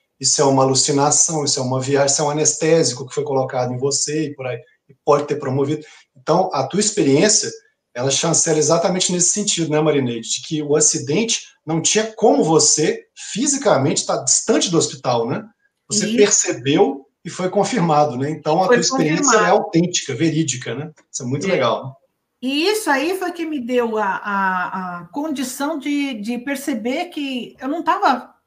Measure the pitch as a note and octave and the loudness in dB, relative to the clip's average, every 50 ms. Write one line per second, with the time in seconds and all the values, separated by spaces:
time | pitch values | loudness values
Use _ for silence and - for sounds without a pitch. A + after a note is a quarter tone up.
0 | _ _ _ - C#3 C3+ - - C#3+ C#3 C3+ C3+ C3 C3 C3 B2+ - - C#3+ C#3 | _ _ _ -4 -2 0 2 4 4 4 4 4 4 4 4 2 2 2 2 2
1 | C#3 D3 C#3+ - - - E3 D3+ C#3+ C#3+ - C#3 B2+ B2 C3 C3 B2+ C3 C#3 C3+ | 2 4 4 2 2 2 0 -2 -2 -2 -2 -2 -2 -2 -2 -2 0 0 2 2
2 | C#3+ C#3 C#3 - D#3 C#3+ D3 D3+ D3+ - - - E3 D#3 E3 E3 D#3 - - - | 2 2 2 0 0 0 0 0 -2 -2 -2 0 2 4 4 4 2 2 -2 -6
3 | C3+ - - D3+ C3+ - C3+ C3+ B2+ B2+ - B2+ B2 B2 B2+ B2 C3+ C#3+ C#3 - | -10 -10 -6 -6 -4 -2 0 -2 -2 -2 -2 -4 -2 -2 -4 -2 -2 -2 -2 -2
4 | - D3 D3+ D#3+ D#3 C#3+ C#3 - C3 B2+ A#2 A#2+ - _ _ _ _ _ C#3 _ | -2 -2 -2 -4 -4 -4 -6 -8 -8 -8 -8 -10 -12 _ _ _ _ _ _ _
5 | - D3+ C#3+ C#3+ D3 - D3 - - C#3 B2+ C#3 C#3 C#3 D#3 D#3 - - - - | 2 2 2 2 2 0 -4 -4 -2 -2 0 0 0 0 -2 -4 -6 -12 -20 -20
6 | - _ _ C3 - - D#3 F3+ F#3+ - - C#3 C3+ - - F#3+ G#3+ - - G3+ | -20 _ _ _ -2 0 2 2 2 0 0 -2 -4 -2 -2 -2 -2 0 0 0
7 | D#3 C#3 C3+ D3+ G3 G#3+ - - - A#2 - - _ _ _ _ _ _ - B2 | 2 4 4 4 4 4 4 2 0 -2 -8 -12 _ _ _ _ _ _ -8 -4
8 | B2+ C3+ C3+ - - E3+ D#3 C#3 - E3 D#3 D3+ D3 C#3+ E3 E3 E3+ F#3+ F3+ F#3 | -2 -2 0 0 0 0 0 0 2 2 2 2 2 2 2 2 2 0 0 0
9 | F3 - F3+ F3+ E3+ - - G#3 G3+ - - F3 E3 D3 D3+ D3+ D#3+ D#3 D3 C#3 | 0 0 0 0 0 0 0 -2 -2 -2 -2 -2 0 0 0 2 2 2 2 2
10 | B2+ A#2+ A#2+ A2+ A2+ - - - - - D#3+ D3+ D3 C#3+ C#3+ D#3 - - - D3+ | 0 -2 -4 -6 -6 -6 -8 -8 -6 -6 -6 -4 -2 0 2 2 2 2 0 -2
11 | B2+ B2+ D3 G3 A#3 A3+ - - - - _ _ - D3+ D#3+ E3 - - - G#3 | -2 -2 0 0 0 0 -2 -4 -6 -10 _ _ -8 -4 -2 0 0 2 2 2
12 | A3 A3 - - G#3 A#3 C#4 C#4+ G3+ D#3+ D#3+ D3 - - - D3+ D#3 F#3+ A3 - | 0 -2 -2 2 4 4 4 4 4 4 4 4 4 4 2 2 2 0 0 -2
13 | - _ _ - - - - F#3+ C4+ - - - - G#3 D#3 C3 C3 D3+ - - | -6 _ _ -18 -14 -8 -6 -4 -2 -2 0 0 2 2 2 4 2 0 0 -2
14 | - - F3 - - - - - - - A#3 D#4+ - G3+ E3+ D#3 C3 - - - | -2 -2 -4 -4 0 0 0 0 2 2 2 2 2 2 2 0 0 0 -2 -6
15 | - C3+ B2 A#2 A2+ B2 D#3 G#3 A3 - _ _ _ _ _ _ _ - - G#3 | -4 -2 0 0 0 -2 -4 -4 -6 -10 _ _ _ _ _ _ _ -6 -4 -2
16 | G#3+ G#3 A3+ A#3+ G3+ G3+ - - - F3+ - C3 B2 C3+ D3 F3 G#3 C4+ - - | -2 0 2 4 4 4 4 2 0 -2 -4 -4 -2 2 4 4 4 2 0 -6
17 | - _ _ _ - E3+ - - F3+ F3+ - G#3 F#3+ - B3 A3+ E3+ E3 D3+ D3 | -10 _ _ _ -16 -12 -8 -6 -4 -2 0 0 0 2 0 0 2 2 4 4
18 | D3 D3+ B2 B2 C3+ D3+ D#3 - - D#3 D#3 F3+ F#3+ A3 A#3+ - - - C4+ C4+ | 4 2 0 -4 -4 -4 -6 -4 -2 0 2 2 4 4 4 4 2 2 0 0
19 | D#3+ D3+ D#3+ E3+ - - A3+ G#3+ F#3 F3 G3 G#3+ - - - E3 F3 E3+ - - | 0 0 0 0 2 4 4 4 4 4 2 2 2 2 2 2 2 2 0 -4
20 | - - C3 A#2+ D#3+ D#3+ D3 D#3 D#3+ C3+ B2 B2+ - A#2 A#2 C3 D3+ E3 - _ | -6 -6 -4 -2 0 0 0 0 -2 -2 -4 -6 -6 -8 -8 -8 -8 -12 -14 _
21 | _ _ - - C3+ A#2+ C3 - F#3+ G3 F3+ C#3+ B2+ A#2 A2 A2 B2 C3+ - - | _ _ -12 -10 -8 -6 -4 -4 -2 -2 0 0 2 0 0 -2 -4 -10 -14 -16
22 | _ _ _ _ _ _ _ _ - C4 C#4 D4 D#4+ G4 G#4+ G#4+ - E4 C#4+ C4+ | _ _ _ _ _ _ _ _ -6 -4 -2 0 0 0 0 0 0 0 0 2
23 | D4 E4+ F#4+ F#4 F#4 F4 F4 - E4 D#4+ D#4 C#4 A#3+ A#3 B3+ B3 A#3+ A3+ G#3+ G#3+ | 2 0 -2 -2 -4 -6 -6 -6 -6 -6 -6 -6 -4 -2 0 0 0 0 0 -2
24 | G#3 G3 F#3 - - G#3 G3+ G3 G3 F#3+ F#3 F#3 F3+ - G3 F#3+ F#3 F3+ F3 F3 | 0 -2 -2 -4 -4 -4 -2 0 0 0 0 -2 -2 -4 -6 -6 -8 -8 -10 -10
25 | F3 - - D4 D4+ D#4+ C#4 B3+ C4 B3 - - C#4 D4 E4 D4 B3+ D4 C#4+ C#4+ | -12 -10 -8 -6 -4 -4 -4 -4 -6 -6 -6 -4 -4 -4 -4 -4 -4 -4 -2 -2
26 | C#4 C4+ B3+ G#3 G3+ A3 B3 A#3 - C#4+ C#4 C#4 - D#4 C#4 A3 G#3 B3 C4+ D#4+ | -2 -4 -6 -6 -6 -6 -6 -6 -4 -6 -6 -6 -4 -4 -4 -4 -2 -2 -2 -4
27 | F4 F4 - D#4 C#4+ C4+ C4 B3 G#3 - - - - C4+ D4+ E4+ D4 E4+ - G4 | -4 -6 -6 -8 -6 -6 -6 -6 -8 -10 -12 -10 -6 -6 -4 -4 0 0 0 2
28 | G4+ D#4+ B3+ B3+ - - _ _ _ | 2 2 2 0 -2 -10 _ _ _